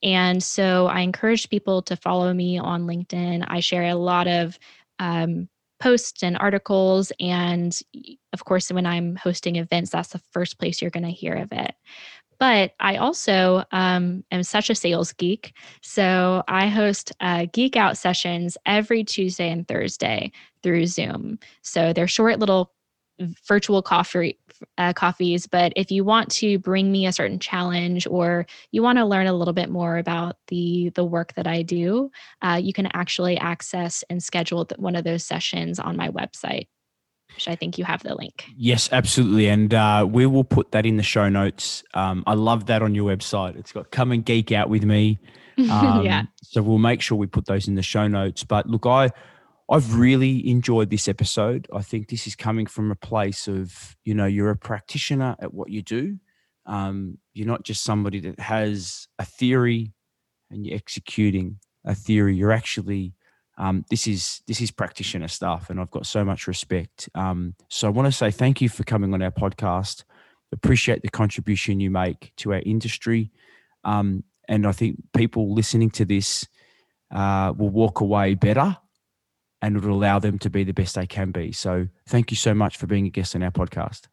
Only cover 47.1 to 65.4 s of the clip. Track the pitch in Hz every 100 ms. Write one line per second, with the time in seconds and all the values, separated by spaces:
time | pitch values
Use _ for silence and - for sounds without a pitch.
47.1 | 110 98 - 92 98 95 98 92 104 107
48.1 | 101 98 - - 104 - 113 123 127 135
49.1 | - - - _ _ _ 156 123 113 123
50.1 | 131 131 131 - 123 120 117 104 107 -
51.1 | 98 107 - 107 127 - 101 101 113 107
52.1 | 117 - - - 110 107 - 107 98 -
53.1 | 110 101 98 - 98 92 - - - -
54.1 | 107 98 101 101 104 - 107 - 147 -
55.1 | 139 131 - - 87 - 107 92 110 151
56.1 | 196 _ _ _ _ - 101 98 98 95
57.1 | - _ - 107 117 - 110 - 107 101
58.1 | 98 87 - - 110 107 104 90 - -
59.1 | _ 98 - 127 131 120 117 110 - _
60.1 | _ _ _ _ 101 104 104 - - -
61.1 | - 104 98 92 101 _ _ - 104 -
62.1 | 107 101 95 101 110 113 - 98 101 92
63.1 | 92 _ _ _ - 95 92 - 110 -
64.1 | 98 - - - 113 113 - 95 - 101
65.1 | 95 80 -